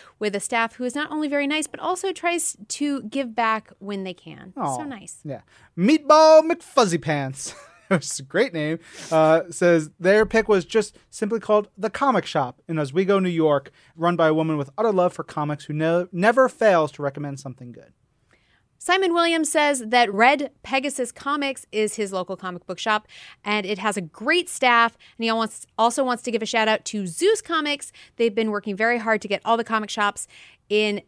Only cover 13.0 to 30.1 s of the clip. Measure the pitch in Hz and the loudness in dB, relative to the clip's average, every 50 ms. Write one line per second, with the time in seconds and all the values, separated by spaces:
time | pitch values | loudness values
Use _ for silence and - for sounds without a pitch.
13 | 196 185 202 196 190 180 170 160 156 151 143 139 139 - - _ _ _ _ 165 | 0 2 2 2 2 0 0 2 2 4 2 2 0 -4 -14 _ _ _ _ -2
14 | 165 175 180 170 165 156 156 160 160 160 156 147 139 143 - - 226 226 196 185 | -2 2 4 4 4 4 4 2 2 0 -2 -2 -4 -6 -4 -2 0 2 2 2
15 | 180 180 - - 160 - - 156 147 147 147 147 - - 151 151 160 165 170 175 | 2 0 0 -4 -10 -8 -6 -4 -4 -4 -4 -6 -8 -8 -4 -2 0 0 0 0
16 | 180 - - 170 190 226 233 269 262 247 - - 226 214 185 165 156 147 - - | -2 -4 -4 0 2 4 4 4 4 2 2 2 2 4 4 4 2 0 -4 -6
17 | 147 139 - 151 147 143 139 135 - 135 120 - 123 123 117 - 120 - _ _ | -6 -6 -6 -6 -8 -10 -10 -12 -12 -14 -16 -16 -18 -20 -20 -20 -20 -20 _ _
18 | _ _ _ _ _ _ _ _ _ _ _ _ _ _ _ _ - - 359 381 | _ _ _ _ _ _ _ _ _ _ _ _ _ _ _ _ -2 0 2 2
19 | 381 349 339 339 339 339 330 320 311 311 - 311 294 294 285 254 226 220 240 247 | 2 2 2 2 2 2 2 0 0 0 2 2 2 2 0 -2 -2 0 2 2
20 | 240 208 196 196 233 254 294 269 285 - - _ - - 254 269 262 285 269 - | 2 2 4 4 4 4 4 2 -2 -6 -8 _ -8 -4 -4 -2 -2 -2 -4 -4
21 | 247 - - - - 277 294 302 277 269 262 - - - - 214 214 208 - 220 | -6 -6 -8 -8 -6 -4 -2 -2 -2 -4 -6 -8 -12 -8 -4 -2 -2 -2 -2 -6
22 | 208 190 196 185 180 - 190 - 190 185 180 170 - - 180 - - 226 214 214 | -6 -4 -4 -6 -6 -6 -8 -10 -10 -12 -12 -12 -12 -12 -12 -6 -2 -2 -2 -2
23 | 214 _ - - - - - _ - 208 208 214 190 185 214 185 196 214 196 202 | -4 _ -16 -20 -20 -20 -20 _ -6 -4 -4 -4 -2 -4 -6 -4 -2 -4 -4 -4
24 | 175 156 - - 214 285 330 359 349 - - - 262 247 240 233 233 233 - _ | -8 -10 -12 -6 -2 0 0 0 -2 -4 -4 0 2 4 4 4 4 2 0 _
25 | - - _ - 226 226 226 226 220 214 - - - - _ - 226 240 233 294 | -18 -20 _ -6 -4 -2 0 -2 -2 -4 -6 -12 -20 -14 _ 0 0 2 2 0
26 | 269 254 240 226 - 247 226 220 220 - - 220 220 220 220 - - - - 208 | 0 -2 -2 -4 -4 -4 -4 -4 -4 -2 0 0 2 2 0 0 -2 -6 -8 -6
27 | 190 175 160 - 349 403 453 415 - - 339 311 294 294 285 285 - - - - | -6 -6 -4 0 2 2 2 0 -2 -4 -4 -4 -2 -4 -4 -6 -8 -14 -18 -20
28 | - _ _ - 233 233 202 226 220 220 208 208 - 214 196 185 220 233 240 233 | -20 _ _ -2 0 0 0 0 -2 -2 -2 -4 -4 -6 -4 -2 0 0 0 0
29 | 214 226 220 214 - 196 202 185 - 208 226 233 226 - 226 220 214 202 - 226 | 0 0 -2 -2 -2 -4 -6 -4 0 0 0 0 0 -2 -4 -4 -4 -6 -4 -2
30 | 208 202 | -2 -2